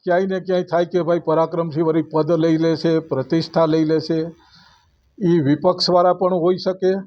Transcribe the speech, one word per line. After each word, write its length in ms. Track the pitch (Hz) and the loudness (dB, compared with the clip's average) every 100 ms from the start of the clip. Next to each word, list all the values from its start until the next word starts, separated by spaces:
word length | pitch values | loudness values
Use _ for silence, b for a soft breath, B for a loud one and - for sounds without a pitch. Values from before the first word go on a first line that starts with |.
ક્યાંય 220 | - 175 196 | 0 0 0
ને 140 | 190 | -4
ક્યાંય 240 | 185 180 | -2 -2
થાય 220 | 180 165 175 | 0 -2 0
કે 160 | 180 | -2
ભાઈ 180 | 160 175 | 0 -2
પરાક્રમસિંહ 640 | 165 156 160 170 165 147 165 | 0 0 0 -2 -4 -2 0
વળી 160 | 160 | 0
પદ 300 | 156 - 147 | -2 -2 0
લઈ 260 | 170 165 160 | 2 2 2
લેશે, 420 | 165 160 165 160 | 0 0 0 0
પ્રતિષ્ઠા 680 | 160 131 - 175 - - 165 | -2 -6 -2 -2 -2 0 2
લઈ 180 | 160 | 2
લેશે. 360 | 156 160 156 165 165 165 b b b b b _ _ - 180 | 2 0 0 -4 -4 -10 b b b b b _ _ -4 0
ઈ 140 | 170 | 2
વિપક્ષવાળા 720 | 139 147 180 180 - 180 180 | 2 2 0 0 2 2 2
પણ 200 | 180 185 | 2 0
હોઈ 240 | 185 165 185 | 0 0 0
શકે 320 | 190 185 185 190 | -4 -2 -2 -2